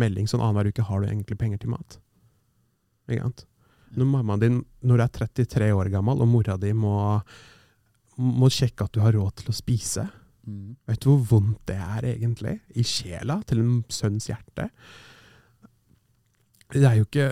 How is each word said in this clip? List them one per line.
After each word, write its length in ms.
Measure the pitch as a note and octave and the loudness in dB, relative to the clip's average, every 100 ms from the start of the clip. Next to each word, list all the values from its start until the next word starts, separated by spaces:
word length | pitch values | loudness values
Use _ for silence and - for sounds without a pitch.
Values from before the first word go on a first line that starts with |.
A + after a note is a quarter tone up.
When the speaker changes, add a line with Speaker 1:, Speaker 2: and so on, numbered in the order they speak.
Speaker 1:
melding 260 | A2+ G2 A2 | 0 0 -2
sånn 140 | A#2+ | 0
annenhver 260 | A2+ G#2 G2+ | 0 0 0
uke, 160 | G#2+ G#2 | 0 -2
har 160 | G2 | -2
du 60 | G2+ | -2
egentlig 280 | G#2 G2+ G#2 | -4 -6 -4
penger 180 | A2+ G2+ | -4 -4
til 80 | A#2 | -6
mat? 220 | C#3+ - - _ _ _ _ _ _ _ _ _ _ - | -8 -10 -20 _ _ _ _ _ _ _ _ _ _ -8
Ikke 140 | A#2 | -4
sant? 180 | B2 - | -4 -8
Speaker 2:
Ja. 560 | - _ _ _ _ - | -18 _ _ _ _ -2
Speaker 1:
Når 60 | C3+ | 0
mammaen 320 | C#3 G#2+ G2+ | 2 0 2
din, 160 | A#2 B2 - - B2 | 2 0 -4 -4 2
når 160 | A#2+ | 4
du 20 | A#2+ | 2
er 40 | - | -2
trettitre 560 | A#2 - A#2+ B2 G#2+ | -6 -2 -2 2 2
år 160 | G2 F#2+ | 2 0
gammel, 320 | G2 G#2 C#3 | 0 0 2
og 80 | A#2 | 4
mora 240 | A#2+ G#2 F#2 | 4 2 -2
di 80 | G2+ A2 | -2 0
må, 160 | G#2+ G2+ G#2 G#2 - - - _ _ _ _ _ _ - | 0 0 0 0 -4 -16 -20 _ _ _ _ _ _ -2
må 340 | B2+ B2 C3 | 0 4 4
sjekke 320 | - B2+ - G2+ | 4 -2 -2 -4
at 80 | |
du 80 | A2 | 0
har 160 | A2 G#2+ | 2 2
råd 240 | G2 - | 0 -4
til 80 | - | -6
å 60 | - | -6
spise. 480 | - B2 - - G3 - _ _ A2 | -2 -4 -4 -6 -8 -10 _ _ -16
Speaker 2:
Mm. 300 | G2+ G2 B2+ - | -14 -14 -12 -6
Speaker 1:
Vet 160 | A#2 | -2
du 80 | C3+ | 4
hvor 160 | C#3+ A2+ | 4 6
vondt 320 | A2 G2+ G#2+ - | 4 4 -2 -6
det 140 | G2 | -8
er 240 | F#2 A2 B2 | -6 -6 -4
egentlig? 480 | A2+ A#2 A2+ G#2+ A3 _ A2+ | -2 -4 -4 -6 -8 _ -4
I 80 | A#2 | -2
sjela, 540 | - G#2+ E2+ G2+ F#3+ - | -4 -8 -8 -6 -6 -2
til 140 | A#2 A#2 | 0 2
en 80 | A#2+ - | 0 -2
sønns 400 | - G#2+ G#2+ - | -4 -4 -4 -6
hjerte. 400 | A2 - - A3+ _ - - - - - _ _ _ _ _ _ _ _ _ _ _ _ _ - | -10 -10 -10 -10 _ -20 -20 -20 -20 -20 _ _ _ _ _ _ _ _ _ _ _ _ _ -4
Det 120 | C#3 | 4
er 140 | C3+ A2+ | 4 4
jo 60 | G#2 | 2
ikke, 200 | D3 C3+ | 0 -2